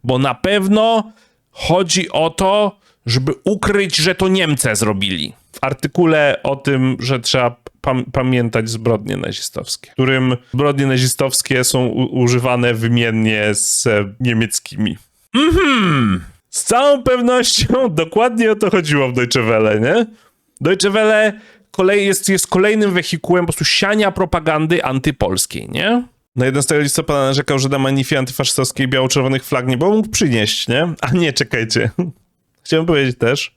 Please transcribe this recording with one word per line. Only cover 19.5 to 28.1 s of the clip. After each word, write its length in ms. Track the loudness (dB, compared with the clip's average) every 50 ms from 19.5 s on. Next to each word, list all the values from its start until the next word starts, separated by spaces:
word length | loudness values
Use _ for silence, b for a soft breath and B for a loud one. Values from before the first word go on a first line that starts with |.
| 2 4 4 2 2 2
nie? 260 | 2 2 2 0 0 -2 B B B B B B _ _ _ _
Deutsche 300 | 0 0 0 2 0 0
Welle 420 | 2 2 2 4 4 4 2 0 -2 -4 B B B B B _
kolej-, 360 | -2 0 2 2 2 2 2
jest, 220 | 2 0 0 0 0
jest 180 | 0 0 0
kolejnym 440 | 0 0 2 2 2 2 2 2 2
wehikułem 540 | 0 0 -2 -2 -6 -6 0 0 2 2 2
po 60 | -2
prostu 120 | -4 -4 -2
siania 480 | -2 0 0 0 0 2 2 0 0
propagandy 720 | 0 -2 -2 -2 -2 -2 -2 0 0 0 0 0 0 0 0
antypolskiej, 840 | -2 -4 -2 -2 -2 -2 _ -2 -2 -2 -2 -4 -6 -6 -12 -10 -8
nie? 340 | -6 -4 0 0 0 0 -2 -6 _ _ _ _ _
Na 100 | 0 0
jedenastego 340 | 0 0 0 -2 0 0 0
listopada 400 | 0 0 -2 -2 -2 0 0 0
narzekał, 380 | 0 0 0 -2 -2 0 -2 0
że 100 | 0 0
na 100 | 0 0
manifie 400 | 0 0 0 0 0 0